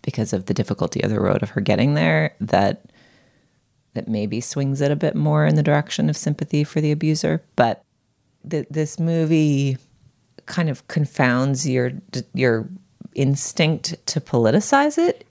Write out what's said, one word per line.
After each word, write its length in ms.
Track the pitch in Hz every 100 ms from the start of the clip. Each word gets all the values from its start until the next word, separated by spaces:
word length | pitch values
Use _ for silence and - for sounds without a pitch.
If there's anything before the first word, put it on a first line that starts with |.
because 320 | - - 110
of 140 | 98 95
the 80 | 95
difficulty 480 | 104 98 - -
of 80 | 101
the 80 | 107
road 240 | 98 101
of 80 | 104
her 100 | -
getting 320 | 101 104 131
there, 400 | 147 160 156 156 _
that, 440 | 107 - 98 - - _ _ _ _ _ _ _ _ _ _
that 140 | - -
maybe 340 | 107 104 110
swings 400 | - 147 139 139
it 100 | 143
a 40 | 143
bit 180 | 160 -
more 300 | 151 151 151
in 80 | 151
the 60 |
direction 480 | 147 147 147 - 156
of 80 | 151
sympathy 460 | 147 147 147 147
for 180 | 147 156
the 100 | 151
abuser. 520 | 151 156 156 156 156 _ -
But 280 | 117 - _ _ _ _ _ _ -
th-, 160 | 156 -
this 260 | 151 151 -
movie 760 | 165 165 160 160 151 139 139 131 _ _ _ _ _ - -
kind 200 | - 165
of 180 | 131 -
confounds 800 | - - - 127 123 135 131 139
your, 220 | 127 123 139 - 131 -
your 340 | - 127 113 107 - _ _ -
instinct 920 | - 135 139 - - 156 160 - 165 -
to 120 | 156
politicize 760 | - 123 110 170 - 277 294 294
it 300 | 349 - -